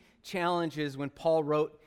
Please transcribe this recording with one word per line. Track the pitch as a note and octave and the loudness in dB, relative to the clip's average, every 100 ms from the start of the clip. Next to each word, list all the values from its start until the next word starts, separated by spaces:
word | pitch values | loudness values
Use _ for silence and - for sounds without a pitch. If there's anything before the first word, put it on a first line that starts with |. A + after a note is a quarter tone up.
| _ _ | _ _
challenges | - F#3+ F3 F3 E3+ D3+ D3 C3+ | -8 -2 0 2 0 -2 -6 -4
when | C#3+ | -8
Paul | - E3+ D#3+ | -2 2 2
wrote | D3 D3+ D3+ - | 2 2 0 -4